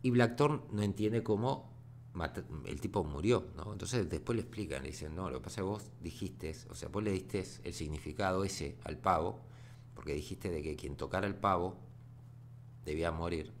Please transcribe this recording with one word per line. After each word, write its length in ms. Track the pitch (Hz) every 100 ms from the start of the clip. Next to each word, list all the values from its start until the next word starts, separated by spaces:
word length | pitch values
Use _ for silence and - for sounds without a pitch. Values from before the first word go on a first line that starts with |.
Y 100 | 127
Blackthorn 520 | 120 117 120 147 147 -
no 100 | 104
entiende 420 | 104 95 107 113
cómo 540 | 113 104 123 139 - - - - -
mata-, 320 | 87 80 - - 78 65
el 140 | 73
tipo 240 | 95 101
murió, 440 | 78 71 98 113 - -
¿no? 180 | 104
Entonces 360 | 104 - 123 87
después 260 | - - 117
le 40 |
explican, 400 | - 107 87 67
le 60 | 67
dicen, 260 | - 76 82
"No, 140 | 92
lo 100 | 64
que 60 | 78
pasa 160 | -
es 40 | 95
que 40 |
vos 220 | 104 - -
dijiste, 540 | 85 - 98 - 80 80 -
o 60 | -
sea, 140 | -
vos 140 | 104
le 80 | 107
diste 320 | 95 - 101 92 -
el 100 | -
significado 720 | 82 76 76 76 73 98 92
ese 340 | 98 - 71 - -
al 120 | 78
pavo, 440 | 98 85 85 - - - - - -
porque 200 | - -
dijiste 360 | 73 - - 98
de 120 | 82
que 140 | 76 71
quien 200 | - 71
tocara 320 | 67 92 101
el 80 | 98
pavo 420 | 98 90 92 - - - - - - - - - - - -
debía 260 | 78 85
morir. 400 | 80 85 85 - -